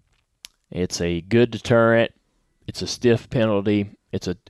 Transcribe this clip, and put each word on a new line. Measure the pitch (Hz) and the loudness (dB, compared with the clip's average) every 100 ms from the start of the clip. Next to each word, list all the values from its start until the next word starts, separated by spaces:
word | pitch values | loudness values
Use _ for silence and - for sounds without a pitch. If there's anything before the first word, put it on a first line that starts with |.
| _ _ _ _ - _ _ | _ _ _ _ -20 _ _
It's | 85 90 - | -6 -6 -4
a | 87 87 | -4 -4
good | 90 117 120 | 0 2 2
deterrent. | 113 - 117 113 117 113 _ _ _ _ _ - | 0 0 4 4 2 0 _ _ _ _ _ -14
It's | - | -10
a | 90 | -10
stiff | - 120 113 - | -2 2 2 0
penalty. | 131 110 101 104 104 101 - - | -2 0 0 0 0 -2 -10 -10
It's | 95 - | -8 -6
a, | 87 | -10